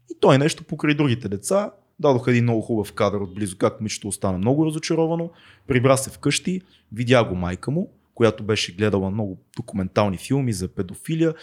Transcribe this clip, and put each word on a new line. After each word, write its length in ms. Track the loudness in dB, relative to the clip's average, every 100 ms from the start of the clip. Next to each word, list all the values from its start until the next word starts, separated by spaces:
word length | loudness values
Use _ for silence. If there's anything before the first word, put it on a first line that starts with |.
| -16
И 80 | 2
той 160 | 4 6
нещо 260 | 4 -2
покрай 300 | -10 -4 0
другите 360 | 2 2 0 -2
деца, 420 | -6 -2 -2 -2 -10 _ -2
дадоха 320 | 2 2 4
един 120 | 2
много 180 | 4 0
хубав 320 | 0 -2 -2
кадър 260 | 0 0 0
отблизо, 380 | -6 -6 -8 0
как 220 | -2 0
момичето 280 | -8 -6 -8
остана 300 | -4 -4 0
много 280 | 0 2 0
разочаровано, 680 | -2 -4 0 0 -2 -6 -12 -20 -20 -2
прибра 300 | 2 4 2
се 120 | 0
вкъщи, 520 | -4 -2 -2 -2 -6 -8 _ _
видя 320 | -6 4 4
го 120 | 4 0
майка 360 | -4 -4 -4
му, 200 | -4 -4 _ _ 2
която 280 | 2 2
беше 320 | -2 -2 -2 -2
гледала 340 | 0 2 0
много 260 | -4 -6 -10 _ -14
документални 600 | -8 -4 -2 0 0 0
филми 360 | -2 -2 -2
за 140 | -4 -6
педофилия 640 | -6 -8 -8 -6 -2 0 -2